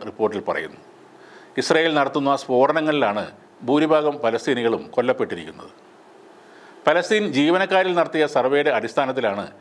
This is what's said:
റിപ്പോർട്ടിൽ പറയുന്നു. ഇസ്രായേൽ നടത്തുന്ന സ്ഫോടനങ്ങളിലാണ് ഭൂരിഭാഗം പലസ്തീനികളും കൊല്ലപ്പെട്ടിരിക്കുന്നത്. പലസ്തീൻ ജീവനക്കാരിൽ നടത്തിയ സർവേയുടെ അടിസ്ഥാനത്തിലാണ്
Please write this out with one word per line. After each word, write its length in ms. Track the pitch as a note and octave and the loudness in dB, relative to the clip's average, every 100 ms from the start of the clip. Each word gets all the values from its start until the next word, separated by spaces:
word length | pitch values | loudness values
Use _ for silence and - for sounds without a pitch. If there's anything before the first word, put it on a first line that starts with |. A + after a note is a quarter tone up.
| G#2+ | -12
റിപ്പോർട്ടിൽ 360 | - G#2+ G2+ F#2 | -2 -2 -2 -4
പറയുന്നു. 300 | E2 D#2 - - - - - - - - - | -4 -6 -14 -20 -20 -20 -20 -20 -20 -10 -6
ഇസ്രായേൽ 360 | - D#3+ E3 | 0 2 2
നടത്തുന്ന 420 | D3+ C3+ D3+ C#3 C#3 | 0 0 0 0 -2
സ്ഫോടനങ്ങളിലാണ് 960 | - B2 C#3 D#3+ D#3 D3 A2 G#2 - - - - | 0 2 2 2 0 0 0 -2 -6 -14 -20 -10
ഭൂരിഭാഗം 540 | G#2+ D3 D#3 D#3 D3+ C#3 | 0 2 4 2 2 0
പലസ്തീനികളും 720 | A2 A2+ - B2 A#2 G#2+ - - | -2 -2 -2 0 0 -2 -2 -2
കൊല്ലപ്പെട്ടിരിക്കുന്നത്. 760 | B2 B2+ A2 F2 D#2 - - - - - - - - - - - - - D3+ | 0 -2 -2 -6 -12 -18 -20 -20 -20 -20 -20 -20 -20 -20 -20 -20 -20 -2 2
പലസ്തീൻ 460 | E3+ - G#3+ G3+ | 2 2 0 0
ജീവനക്കാരിൽ 600 | C3+ D3+ F3+ G3 F#3+ F#3 | 0 2 2 2 2 2
നടത്തിയ 320 | F3 D#3 D#3+ D3 | 0 0 0 0
സർവേയുടെ 440 | C#3+ B2+ C#3+ D3 | 2 2 2 2
അടിസ്ഥാനത്തിലാണ് 840 | A2+ A2 - C3 B2+ A2 G2 E2+ - | 0 -2 -2 -2 -2 -2 -2 -8 -14